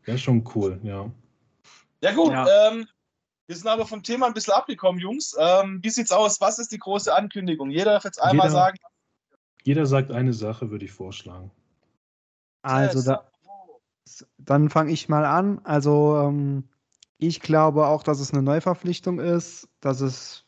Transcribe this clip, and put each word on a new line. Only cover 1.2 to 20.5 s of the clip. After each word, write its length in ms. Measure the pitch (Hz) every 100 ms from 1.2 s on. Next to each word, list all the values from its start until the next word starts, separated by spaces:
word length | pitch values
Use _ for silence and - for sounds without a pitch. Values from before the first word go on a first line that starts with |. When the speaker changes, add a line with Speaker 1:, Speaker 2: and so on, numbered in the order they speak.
| _ _ _ _ _ _ _ _
Speaker 2:
Ja 120 | 180
gut, 200 | 226 320
Speaker 3:
Ja. 380 | 131 131 202 214
Speaker 2:
ähm, 160 | 226 220 _ _ _ _ _ -
wir 100 | 170
sind 120 | 220
aber 180 | 226 214
vom 160 | 220
Thema 240 | 180 240 247
ein 80 |
bisschen 200 | 220 -
abgekommen, 460 | 202 294 240 185 180
Jungs. 360 | 185 262 - -
Ähm, 400 | 165 185 196 190
wie 80 | 214
sieht's 200 | 226 226
aus? 300 | 185 220 -
Was 180 | 202 220
ist 140 | 233
die 60 | 214
große 360 | - 202 196
Ankündigung? 560 | 170 208 208 180 156 139
Jeder 220 | 156 208
darf 120 | 208
jetzt 160 | 196 -
einmal 280 | 170 147 160
Speaker 1:
Jeder 20 |
Speaker 2:
sagen. 280 | 156 185 190 - _ _ _ _ _ _ _
Speaker 1:
jeder 240 | 135 147 143
sagt 240 | 139 131
eine 220 | 120 127
Sache, 380 | 110 107 110 113
würde 140 | 104
ich 80 | 95
vorschlagen. 600 | - 95 95 - 90 95 _ _ _ _ _ _ _ _ _ _ _
Speaker 4:
Also 360 | 135 131 139 131
Speaker 2:
Yes. 60 |
Speaker 4:
da, 260 | 127 135 _ _ _ - - - _ _ _ - - _
dann 300 | 135 139 151
fang 200 | 160 156
ich 200 | 156 -
mal 160 | 151
an. 360 | 151 160 196 202
Also, 520 | - 147 143 147 147 151
ähm, 520 | 143 143 143 139 135 _ _ _ _ _
ich 220 | 160 160
glaube 460 | - 156 156 147 147
auch, 160 | 151
dass 160 | - 139
es 140 | 139
eine 100 | 143
Neuverpflichtung 800 | 135 156 185 175 180 175 190 175
ist, 480 | 170 170 - - - _
dass 200 | 139 131
es 440 | 135 127 - - _